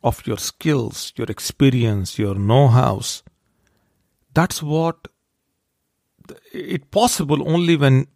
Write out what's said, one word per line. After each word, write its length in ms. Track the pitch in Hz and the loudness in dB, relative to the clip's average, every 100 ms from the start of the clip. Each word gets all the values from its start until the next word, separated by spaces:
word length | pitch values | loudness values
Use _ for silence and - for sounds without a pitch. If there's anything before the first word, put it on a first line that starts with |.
of 220 | 117 110 - | -2 -4 -6
your 120 | 107 | -8
skills, 720 | - - 160 143 110 - - - | -8 -6 -2 -2 -2 -8 -14 -10
your 100 | 113 | -10
experience, 880 | 107 - - 139 127 117 104 92 - | -8 -10 2 2 4 0 0 -4 -4
your 180 | 104 98 | -4 -2
know-hows, 880 | 101 123 143 117 127 101 113 - _ _ _ _ _ _ _ _ _ _ _ | 2 4 6 4 2 -2 -6 -10 _ _ _ _ _ _ _ _ _ _ _
that's 300 | 156 180 - | -2 -2 -4
what 460 | 151 156 165 165 - _ _ _ _ _ _ _ _ _ _ _ - - _ | -4 -2 -2 -6 -16 _ _ _ _ _ _ _ _ _ _ _ -20 -20 _
it 380 | - - 180 _ | -16 -8 -10 _
possible 560 | - 240 - 151 147 131 | 0 0 0 -2 -2 0
only 280 | 165 170 165 | 0 2 4
when 320 | 139 131 139 | 4 4 2